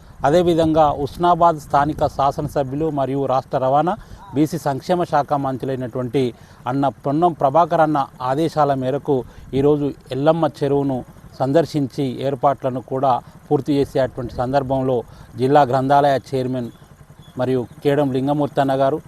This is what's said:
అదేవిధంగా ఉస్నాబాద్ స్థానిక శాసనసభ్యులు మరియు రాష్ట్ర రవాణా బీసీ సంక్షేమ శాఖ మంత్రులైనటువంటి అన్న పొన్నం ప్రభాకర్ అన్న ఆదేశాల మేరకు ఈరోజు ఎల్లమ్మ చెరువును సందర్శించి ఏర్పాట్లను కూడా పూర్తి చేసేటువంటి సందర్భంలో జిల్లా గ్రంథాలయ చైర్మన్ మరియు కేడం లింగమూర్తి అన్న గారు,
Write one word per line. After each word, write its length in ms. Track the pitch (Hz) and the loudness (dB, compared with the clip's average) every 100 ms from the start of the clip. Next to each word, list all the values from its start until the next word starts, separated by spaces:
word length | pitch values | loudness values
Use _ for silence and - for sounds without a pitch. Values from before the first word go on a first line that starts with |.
| - - | -18 -4
అదేవిధంగా 680 | 139 170 175 160 160 156 147 | 2 4 4 2 2 4 2
ఉస్నాబాద్ 680 | 139 139 - 175 170 175 156 | 2 -6 -2 0 4 4 2
స్థానిక 480 | 135 139 147 143 143 | 0 0 0 0 -4
శాసనసభ్యులు 840 | - 139 139 147 151 131 139 160 | 0 -2 -2 -4 -4 -4 -4 -4
మరియు 360 | 147 131 139 135 | -2 -2 -2 0
రాష్ట్ర 320 | 131 - 143 | -2 -2 -2
రవాణా 380 | 131 143 165 214 - - - 135 | 0 2 0 -4 -10 -20 -8 -2
బీసీ 220 | 151 160 | -2 -2
సంక్షేమ 460 | 147 131 - 180 | -4 -4 -2 -2
శాఖ 300 | 170 151 139 | 0 -2 0
మంత్రులైనటువంటి 1000 | 143 135 131 135 131 127 127 127 139 123 - - - 120 | -2 -4 -6 -6 -6 -6 -6 -4 0 -2 -4 -16 -12 -6
అన్న 200 | 135 139 | -2 -2
పొన్నం 460 | - 139 147 175 | -2 -4 0 0
ప్రభాకర్ 480 | 156 139 147 170 165 | 2 2 2 2 2
అన్న 240 | 156 147 135 - | 2 2 -4 -6
ఆదేశాల 520 | 127 139 160 156 143 | -4 0 0 2 0
మేరకు 500 | 135 127 139 - 135 117 - - | 2 -2 -4 -2 -2 -2 -14 -6
ఈరోజు 380 | 131 143 147 143 - - | 0 2 2 0 -6 -10
ఎల్లమ్మ 340 | 127 147 165 151 - | -2 0 2 0 -2
చెరువును 400 | 143 143 139 127 - - - - | -2 0 0 -4 -8 -18 -20 -6
సందర్శించి 840 | 131 156 151 151 135 - 139 117 131 | 0 2 2 -2 -4 -4 -6 -4 -6
ఏర్పాట్లను 540 | 135 143 135 135 127 | 0 0 0 -4 -6
కూడా 400 | - 131 135 120 - - - | -6 -2 0 0 -4 -18 -4
పూర్తి 220 | 147 131 | -2 0
చేసేటువంటి 640 | 139 135 147 127 - 120 - | 0 0 0 -2 -4 -10 -6
సందర్భంలో 680 | 123 139 131 135 131 123 - - - 110 | -2 -2 0 -2 0 -2 -4 -14 -18 -4
జిల్లా 240 | 131 147 | 2 4
గ్రంథాలయ 580 | 135 131 131 143 143 135 - 131 | 4 2 2 4 4 2 -2 -4
చైర్మన్ 340 | 127 127 117 - - - - - - - | -4 -4 -8 -12 -20 -20 -20 -20 -18 -6
మరియు 300 | 127 127 113 - | -2 0 -2 -4
కేడం 280 | 143 143 143 | 0 2 2
లింగమూర్తి 500 | 131 135 147 143 - | 0 0 0 0 0
అన్న 120 | 135 | 0
గారు, 280 | 135 135 156 | 2 2 0